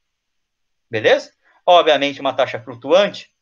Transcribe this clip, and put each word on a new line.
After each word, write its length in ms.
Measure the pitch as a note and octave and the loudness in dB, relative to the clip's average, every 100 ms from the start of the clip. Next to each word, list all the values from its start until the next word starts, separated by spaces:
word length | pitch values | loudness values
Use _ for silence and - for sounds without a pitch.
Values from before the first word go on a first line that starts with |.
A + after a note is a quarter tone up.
| _ _ _ _ _ _ _ _ _ | _ _ _ _ _ _ _ _ _
Beleza? 440 | G#2+ D3 C#4 - _ _ _ - | -4 0 0 -2 _ _ _ 2
Obviamente, 560 | F3 D#3 C#3 C#3 C3+ | 4 4 0 -2 -4
uma 120 | C#3 | -4
taxa 260 | B2+ B2 A#2 | -2 -4 -6
flutuante, 720 | - A#2+ C3+ F3+ G3+ - - _ | -14 -14 0 0 0 -6 -20 _